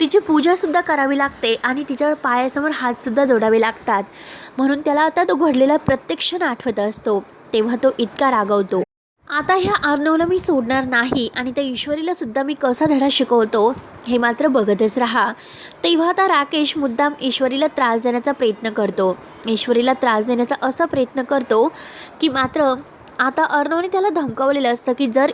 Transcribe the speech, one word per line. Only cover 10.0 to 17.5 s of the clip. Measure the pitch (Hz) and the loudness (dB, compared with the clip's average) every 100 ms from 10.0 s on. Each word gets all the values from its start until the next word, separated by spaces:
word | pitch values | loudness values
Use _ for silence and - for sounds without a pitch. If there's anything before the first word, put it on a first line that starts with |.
| 311 320 | 2 2
मी | 339 370 | 2 0
सोडणार | - 277 233 262 | 2 0 0 -2
नाही | 254 240 247 262 233 | 0 -2 0 0 -2
आणि | - 247 | -4 -4
त्या | 254 | -4
ईश्वरीला | 277 240 294 302 320 | -4 -4 -6 -4 -4
सुद्धा | 359 247 240 | -4 -4 -4
मी | 269 | -4
कसा | 294 262 247 | -2 0 2
धडा | 311 277 277 | 2 2 2
शिकवतो | 269 254 233 220 226 220 269 - - - | 2 2 2 2 2 2 0 -12 -14 -2
हे | 240 | 0
मात्र | 240 226 294 | 0 0 2
बघतच | 262 208 196 220 254 | 2 2 2 2 2
राहा." | 233 233 202 226 - - - - | 0 0 0 -4 -16 -20 -20 -4
तेव्हा | 339 330 339 | 0 2 2
आता | 359 381 | 2 2
राकेश | 302 277 311 294 320 | 2 0 -2 -2 -2
मुद्दाम | 277 233 294 294 | -2 0 -2 0
ईश्वरीला | 269 240 254 | -4 0 -2